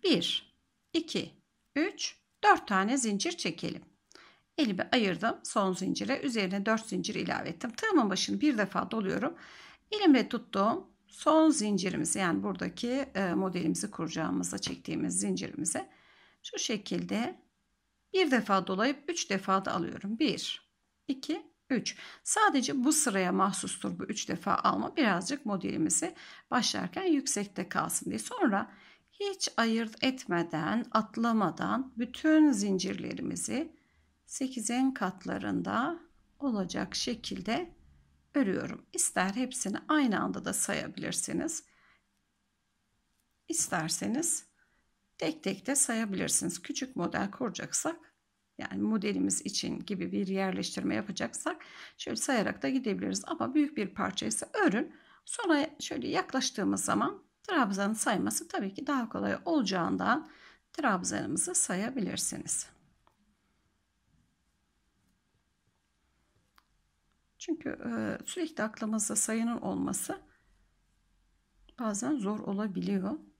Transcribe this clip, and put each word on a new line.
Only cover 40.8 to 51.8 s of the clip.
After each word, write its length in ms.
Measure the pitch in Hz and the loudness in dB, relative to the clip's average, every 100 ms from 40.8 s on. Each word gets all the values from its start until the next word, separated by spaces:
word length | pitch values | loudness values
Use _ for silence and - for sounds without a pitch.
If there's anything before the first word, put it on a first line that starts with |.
| - - 165 175 - 175 330 - - _ _ _ _ _ _ _ _ _ _ _ _ _ _ _ _ _ _ | -4 -6 -4 -4 -2 -2 -2 -4 -10 _ _ _ _ _ _ _ _ _ _ _ _ _ _ _ _ _ _
İsterseniz 1000 | 330 - 180 160 - 202 233 330 - - _ _ _ _ _ _ _ | -2 0 0 0 0 0 0 0 -2 -4 _ _ _ _ _ _ _
tek 240 | - 311 | -4 -2
tek 240 | - 196 - | -4 -6 -2
de 100 | 277 | 0
sayabilirsiniz. 840 | - 226 226 190 165 - 165 - | 2 0 -2 -2 0 0 -2 -6
Küçük 340 | - 294 254 - | -8 -8 -6 -4
model 340 | 175 - 196 | -2 -2 -4
kuracaksak, 680 | - 240 175 - - 302 339 - _ _ _ _ - | -4 -6 -6 -4 -2 -2 -6 -14 _ _ _ _ -12
yani 240 | 208 196 | -8 -2
modelimiz 640 | 208 220 185 190 - 190 202 | 0 0 0 0 0 0 -2
için 320 | - - - | -4 -4 -6
gibi 340 | - 196 175 | -6 -6 -2
bir 140 | 196 190 | -2 -2
yerleştirme 680 | 190 196 185 180 - 190 | -2 -2 -2 -4 -4 -2
yapacaksak 720 | 202 208 185 233 - - 359 - - | -2 -4 -6 -6 -4 -6 -8 -12 -18